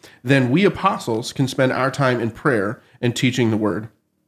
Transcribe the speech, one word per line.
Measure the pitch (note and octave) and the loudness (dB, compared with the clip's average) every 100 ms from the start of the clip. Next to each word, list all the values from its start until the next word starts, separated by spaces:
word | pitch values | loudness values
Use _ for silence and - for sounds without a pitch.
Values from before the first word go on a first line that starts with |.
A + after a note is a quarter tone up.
| - - | -20 -6
Then | B2 C#3 B2 | 2 2 4
we | C#3+ | 4
apostles | G3 - F#3+ G#3+ - A2 B2 | 2 2 -2 -2 -4 -4 -4
can | - B2+ | -4 -2
spend | - C3 | 0 0
our | - A2+ | 0 -2
time | - C3 B2 | 0 0 0
in | A2+ | -2
prayer | - D#3 A#2 G2 B2 _ _ | -4 -2 0 0 -6 _ _
and | A#2+ A2 | -4 0
teaching | B2+ B2 A#2 | 0 2 0
the | A2 | 0
word.'" | G#2+ F#2 A2+ _ _ _ | 0 -2 -8 _ _ _